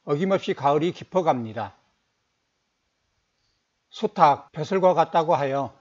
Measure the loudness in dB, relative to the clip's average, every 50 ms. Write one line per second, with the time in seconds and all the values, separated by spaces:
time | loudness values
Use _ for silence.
0 | -6 -4 -4 -2 0 0 -2 -2 -2 -4 -6 -2 0 0 0 0 0 -2 -6 -8
1 | -10 -6 -4 -2 0 0 -2 -2 -2 -8 -10 -10 -12 -12 -14 _ _ _ _ _
2 | _ _ _ _ _ _ _ _ _ _ _ _ _ _ _ _ _ _ _ _
3 | _ _ _ _ _ _ _ _ _ _ _ _ _ _ _ _ _ _ -12 -6
4 | -6 -4 2 4 4 6 4 4 -2 -14 -10 -10 -6 -4 -2 2 2 2 4 2
5 | 0 2 2 0 2 2 0 0 0 -2 -2 -4 -4 -6 -10 _